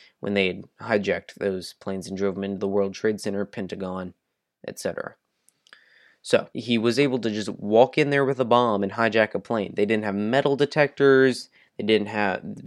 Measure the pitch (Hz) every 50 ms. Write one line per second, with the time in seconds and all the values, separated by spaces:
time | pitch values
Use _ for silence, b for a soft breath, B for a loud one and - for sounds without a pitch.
0 | b b b b - 101 101 101 95 92 90 - - - _ - 101 117 113 107
1 | 98 101 85 95 - - - - - 101 95 92 85 - - - - 101 95 95
2 | 85 82 95 95 101 98 90 98 98 98 101 92 98 98 98 104 98 98 95 -
3 | - 110 107 98 - 107 98 101 101 - - 117 98 87 95 95 95 92 92 92
4 | 92 92 - _ _ _ _ _ _ _ _ _ - - - - - 90 - -
5 | - - - _ _ _ _ _ _ _ _ _ b b b b b b b b
6 | b b b b - - - - - - - 131 113 117 117 113 110 120 117 131
7 | 143 135 127 127 110 113 104 107 101 101 - - - 104 107 110 131 131 - 156
8 | 147 143 143 139 139 131 135 120 127 113 120 123 123 117 104 98 101 95 95 117
9 | 117 113 104 113 107 107 - 101 - - 117 110 98 85 87 101 104 104 113 107
10 | 107 104 98 101 104 110 123 139 143 143 139 127 143 139 - 160 147 139 - -
11 | 139 139 135 131 135 131 120 - - b b b b b _ - 104 104 110 104
12 | 104 104 110 104 104 98 92 - - - - - -